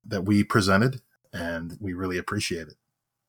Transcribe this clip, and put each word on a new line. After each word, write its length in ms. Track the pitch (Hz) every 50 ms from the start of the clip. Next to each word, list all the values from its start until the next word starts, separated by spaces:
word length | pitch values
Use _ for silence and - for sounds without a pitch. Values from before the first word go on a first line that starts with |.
| -
that 200 | 107 110 95 92
we 180 | 104 104 101
presented, 580 | 101 - - 117 92 98 95 101 117 131 123 - _ _ _ _ _ _
and 460 | - 87 85 85 85 82 82 82 85 -
we 120 | 101 95
really 260 | 90 90 95 92 87 87
appreciate 480 | 85 - 104 107 - - 90 82 80
it. 80 | - - _ _ _ _ _ _ _ _ _ _